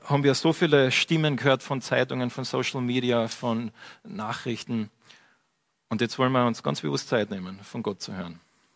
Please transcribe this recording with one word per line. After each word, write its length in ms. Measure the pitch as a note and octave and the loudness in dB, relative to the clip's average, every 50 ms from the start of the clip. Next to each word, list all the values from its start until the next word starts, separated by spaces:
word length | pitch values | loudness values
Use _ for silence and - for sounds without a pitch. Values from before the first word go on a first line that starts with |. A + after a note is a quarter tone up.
| - | -2
haben 200 | - D3 C#3+ C#3 | 0 2 4 4
wir 100 | C#3 C3 | 4 4
so 180 | - - D#3+ | 4 2 2
viele 380 | D#3 - F3+ D3+ D3 C#3 C3 B2+ | 2 4 4 6 6 6 6 6
Stimmen 460 | - - - - D#3+ D#3+ D#3 D3+ C#3 | 2 0 2 2 2 2 4 2 2
gehört 260 | A#2+ C#3+ C#3+ C3 - | 2 4 2 2 2
von 180 | - - C#3+ B2+ | 0 -4 -6 -4
Zeitungen, 480 | - - C3+ B2 B2+ B2+ C3+ B2+ B2 A#2+ | -2 0 2 2 2 0 0 -2 -2 -4
von 160 | - C#3 B2 | -4 -6 -6
Social 360 | - - C3 B2 - - C3 | -4 -2 -2 -2 -2 -2 -2
Media, 480 | B2 A#2+ B2 C3 B2 B2 A#2+ A#2 A2+ A2+ | -2 0 0 0 2 2 2 2 0 0
von 420 | - - B2+ A#2+ A2+ A2+ A#2+ G#2+ - - - - - - | -4 -4 -4 -2 -2 -2 -4 -6 -10 -14 -20 -20 -20 -20
Nachrichten. 880 | - - - G2 G#2 A2 A#2 - - B2+ A2+ - - - A#2 A2 G#2 G2+ _ _ - - - - _ _ _ _ _ _ _ _ _ _ _ _ _ - | -16 -12 -10 -8 -6 -6 -8 -6 -6 -6 -6 -6 -6 -4 -4 -4 -4 -6 _ _ -20 -20 -20 -20 _ _ _ _ _ _ _ _ _ _ _ _ _ -4
Und 120 | A2+ G#2 | -2 0
jetzt 180 | A#2+ A2 - C3+ | 0 0 2 2
wollen 140 | B2+ B2+ | 2 4
wir 120 | C3 B2 B2 | 4 4 4
uns 200 | A#2 A2 - - | 2 0 0 -2
ganz 160 | C#3+ C#3+ - | -2 -2 -2
bewusst 280 | - D3 C#3 C#3 - - | -2 -2 -2 -2 -2 0
Zeit 220 | C3+ A2 G#2 - | 0 0 0 0
nehmen, 300 | G#2 F#2+ F2+ F#2 F#2+ G2 | -4 -8 -8 -10 -12 -14
von 220 | G#2 - - A#2+ G#2+ | -14 -12 -10 -6 -6
Gott 180 | A2 G2 - | -6 -6 -8
zu 100 | - G#2+ G2+ | -10 -10 -8
hören 260 | F#2+ F2 E2+ E2 - _ _ _ _ _ _ _ | -8 -8 -10 -12 -16 _ _ _ _ _ _ _